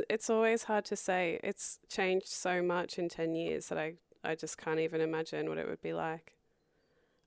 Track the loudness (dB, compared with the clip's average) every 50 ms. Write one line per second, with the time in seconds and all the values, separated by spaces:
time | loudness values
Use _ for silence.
0 | 2 2 0 0 2 2 4 6 6 6 4 4 2 2 0 0 0 0 -4 -2
1 | 0 0 2 2 2 2 0 0 -2 -4 -4 -2 -4 -6 -6 -8 _ -6 -2 0
2 | 2 4 4 2 2 -2 -4 -2 0 0 2 2 2 2 2 2 0 -2 -2 -4
3 | -4 -2 -2 -2 0 0 0 0 0 0 -2 -2 -2 -2 -2 -2 -2 -4 -6 -10
4 | _ _ -14 _ -4 -4 -4 -4 -4 -8 -8 -6 -2 0 0 2 2 2 2 0
5 | 0 2 0 -2 -2 -2 -4 -2 -2 -2 -2 -2 -2 -4 -4 -4 -6 -4 -4 -2
6 | -2 -2 -4 -6 -10 -16 -20 _ _ _ _ _ _ _ _ _ _ _ _ _
7 | _ _ _ _ _